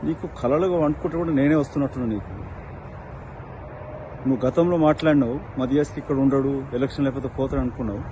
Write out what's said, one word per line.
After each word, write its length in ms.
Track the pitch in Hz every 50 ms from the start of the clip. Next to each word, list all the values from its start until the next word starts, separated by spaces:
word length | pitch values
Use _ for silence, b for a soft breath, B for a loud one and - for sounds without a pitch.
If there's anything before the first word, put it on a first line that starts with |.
| - 147
నీకు 200 | 160 - - 170 - -
కలలుగా 380 | - 120 135 156 180 190 180 170 156
వండుకుంటే 340 | 147 151 - - 180 151 165
కూడా 140 | 175 165 160 135
నేనే 180 | 139 147 156 156
వస్తున్నట్టున్నా 460 | 143 139 - - 143 131 - 135 127 117 110
నీకు. 180 | 101 95 - 92 98 - - - - - - - - - - - - - - - - - - - - - - - - - - - - - - - - - - - - -
నువ్వు 160 | 131 135 117 - 127
గతంలో 320 | 127 - 170 175 175 170 156 151
మాట్లాడినావు, 500 | 151 151 160 160 151 143 131 117 123 147 - - - 135
మధుయాస్కి 380 | 131 123 135 147 147 143 - 147 -
ఇక్కడ 140 | - 147 135 135
ఉండడు, 280 | 139 135 135 135 139 139 139 135 135 123 123
ఎలక్షన్ 280 | 135 127 - - 139 135
లేకపోతే 220 | 123 135 123 127 - -
పోతాడు 260 | 131 127 - 139 127
అనుకున్నావు. 380 | 123 113 - 131 110 101 110 131 -